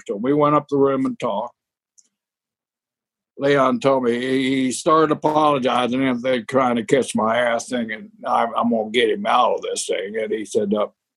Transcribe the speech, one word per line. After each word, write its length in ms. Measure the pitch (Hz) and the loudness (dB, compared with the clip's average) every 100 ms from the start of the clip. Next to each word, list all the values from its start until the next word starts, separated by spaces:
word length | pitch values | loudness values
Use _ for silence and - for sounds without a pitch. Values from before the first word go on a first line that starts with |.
| - | -8
So 100 | 104 | -4
we 160 | 123 | 0
went 220 | 147 147 | 2 4
up 140 | 147 143 | 2 0
the 80 | 143 | 2
room 300 | 139 135 131 | 2 2 -2
and 120 | 120 | -4
talked. 360 | 123 101 120 - _ _ _ _ _ _ _ _ _ _ _ _ _ _ _ _ _ - | -4 -4 -6 -12 _ _ _ _ _ _ _ _ _ _ _ _ _ _ _ _ _ -4
Leon 420 | 139 143 131 120 | 2 4 2 2
told 240 | 139 135 | 2 2
me, 140 | 123 120 | 2 0
he, 460 | 127 131 131 135 | 0 0 0 0
he 80 | 131 | -2
started 400 | 117 175 160 156 | -2 2 4 4
apologizing 880 | 151 151 151 151 143 123 120 123 127 | 0 0 2 2 2 0 0 0 0
and 200 | 135 120 | -2 -2
then 240 | 127 127 107 | -2 -2 0
trying 280 | 135 127 120 | 0 2 0
to 80 | |
kiss 300 | 104 131 113 | 2 2 2
my 220 | 117 110 120 | 0 0 0
ass, 320 | 120 117 - | 0 -2 -4
thinking, 420 | 123 113 107 104 - | -6 -6 -8 -14 -14
"I'm, 300 | 131 120 117 | -4 0 0
I'm 160 | 117 117 | 0 0
gonna 200 | 113 110 | 0 0
get 200 | 117 113 | 0 2
him 160 | 104 107 | 0 0
out 300 | 120 113 98 | 2 2 0
of 60 | |
this 240 | 95 95 - | -4 -6 -4
thing." 300 | 92 98 110 | -4 -4 -6
And 160 | 107 | -4
he 120 | 110 | -6
said, 280 | 101 113 101 | -4 -2 0
uh, 140 | 104 104 - _ | 0 -2 -6 _